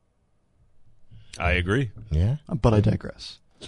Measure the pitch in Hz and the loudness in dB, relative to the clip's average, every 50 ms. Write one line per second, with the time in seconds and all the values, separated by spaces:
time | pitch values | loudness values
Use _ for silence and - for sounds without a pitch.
0 | _ _ _ _ _ _ _ _ _ _ _ _ _ _ _ - - - - - | _ _ _ _ _ _ _ _ _ _ _ _ _ _ _ -20 -20 -20 -20 -20
1 | - - - 107 - - - - 85 87 90 90 85 92 104 139 135 101 - - | -20 -20 -20 -20 -20 -20 -12 -4 -2 0 0 0 2 2 0 0 0 -2 -6 -14
2 | - - 76 78 90 110 143 147 - - - - - 120 110 107 104 107 95 95 | -8 -2 0 2 2 2 0 -2 -4 -6 -6 2 4 4 4 6 4 4 2 0
3 | - - - - - - - - _ _ _ _ - | -4 -10 -14 -14 -16 -18 -18 -20 _ _ _ _ -12